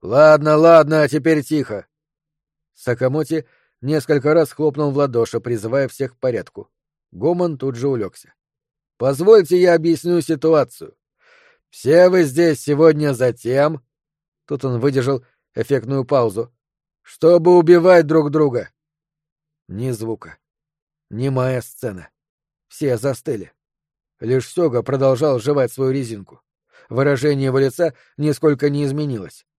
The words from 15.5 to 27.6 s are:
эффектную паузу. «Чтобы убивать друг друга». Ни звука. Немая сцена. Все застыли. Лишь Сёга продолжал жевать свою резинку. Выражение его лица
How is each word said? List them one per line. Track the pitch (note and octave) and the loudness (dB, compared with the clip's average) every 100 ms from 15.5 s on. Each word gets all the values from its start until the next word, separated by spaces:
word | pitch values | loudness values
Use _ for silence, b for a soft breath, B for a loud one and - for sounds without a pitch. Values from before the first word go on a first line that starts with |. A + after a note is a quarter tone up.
эффектную | - A2+ C#3 A2 C#3 | -10 -4 -4 -2 -6
паузу. | A#2+ C#3+ A#2 G2 A#2 _ _ _ _ _ | -2 0 0 -4 -10 _ _ _ _ _
«Чтобы | _ - D#3+ F3 E3 F3+ | _ -2 4 4 6 4
убивать | E3 F3 E3+ F3 D3+ | 6 4 6 4 4
друг | D#3+ D3 | 0 0
друга». | D3 D3 A#2+ F#2+ _ _ _ _ _ _ _ _ _ _ | 0 -2 -2 -10 _ _ _ _ _ _ _ _ _ _
Ни | G2 B2+ | -10 -8
звука. | A#2 A2+ A2 - - _ _ _ _ _ _ _ | -8 -8 -10 -14 -20 _ _ _ _ _ _ _
Немая | G#2 C3+ C3 B2+ B2+ | -8 -4 -2 -2 -4
сцена. | - - B2 F#2+ D#2 _ _ _ _ _ _ | -8 -12 -12 -12 -18 _ _ _ _ _ _
Все | - D3 A#2+ | -8 -4 -2
застыли. | B2+ B2+ - A#2 F2+ _ _ _ _ _ _ _ | -4 -6 -8 -10 -10 _ _ _ _ _ _ _
Лишь | A2+ C3 A#2+ | -4 -4 -2
Сёга | - E3+ A#2+ | -2 -2 -2
продолжал | A2 C3+ C3+ B2+ D3+ C3 | -4 -2 0 0 0 -2
жевать | A#2 C#3+ B2 | -2 -2 -2
свою | - C3 | -2 -4
резинку. | C3+ A#2+ A2 F#2+ - _ _ _ b b | -4 -6 -12 -16 -20 _ _ _ b b
Выражение | A2+ C#3 C#3 D3 C#3+ C3+ | -4 -2 0 -2 -2 -2
его | |
лица | C3 | 0